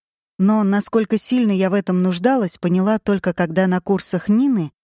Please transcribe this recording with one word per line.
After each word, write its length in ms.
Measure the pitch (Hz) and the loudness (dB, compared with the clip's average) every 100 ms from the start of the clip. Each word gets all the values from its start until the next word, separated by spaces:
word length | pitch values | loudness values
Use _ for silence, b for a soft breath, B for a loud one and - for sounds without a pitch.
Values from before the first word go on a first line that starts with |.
| _ _ _ - | _ _ _ -2
Но 260 | 190 214 | 0 2
насколько 540 | 196 202 - 226 214 220 | 2 0 0 -2 0 -2
сильно 340 | - 254 220 | 0 0 2
я 160 | 190 190 | 0 0
в 60 | |
этом 280 | 202 190 180 | 0 0 0
нуждалась, 540 | 185 175 214 269 185 - | 0 0 0 2 0 -2
поняла 420 | 180 180 190 220 | -2 0 0 0
только 360 | - 196 185 | -2 -2 -2
когда 320 | - 170 160 190 | -2 -2 0 0
на 160 | 180 | 0
курсах 480 | - 190 - 180 - | 0 -2 -2 -4 0
Нины 420 | 214 277 226 151 - | 2 2 0 -4 -10